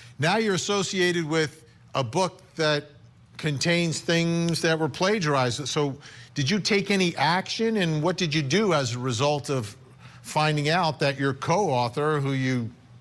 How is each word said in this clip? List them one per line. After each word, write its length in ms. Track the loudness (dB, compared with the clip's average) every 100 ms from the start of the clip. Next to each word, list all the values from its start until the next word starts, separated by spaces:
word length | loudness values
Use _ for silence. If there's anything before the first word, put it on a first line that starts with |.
| -16 -2
Now 200 | 0 2
you're 180 | 2 0
associated 680 | 0 -2 -2 0 0 0
with 400 | 0 0 0 -4 -20 -20 -8
a 80 | -4
book 400 | -2 0 -2 -4 -12 -2
that 300 | 0 0 -2 -14 -20 -20 -20 -6
contains 640 | -4 -2 0 2 2 -2
things 600 | 0 0 2 0 0 0
that 140 | 0 2
were 120 | 0
plagiarized. 800 | 0 0 2 2 2 0 -2 -4
So 280 | -2 -2 -4 -12 -20 -10
did 160 | -4 0
you 80 | 0
take 320 | 2 0 2
any 240 | 0 0
action, 600 | 0 0 0 -2 -2 0 0
and 260 | 0 0
what 140 | 0 0
did 180 | -2
you 80 | -2
do 320 | 0 2 2
as 200 | 2 0
a 40 | -4
result 520 | -4 0 0 0 -2
of 260 | -4 -4 -12 -20 -20 -20 -20
finding 460 | -6 0 2 2 2
out 300 | 2 0 0
that 180 | 0 0
your 180 | -2
co-author, 840 | -2 0 0 2 0 0 0 0 0
who 140 | 0
you 360 | 0 0 0 -4 -8 -20 -20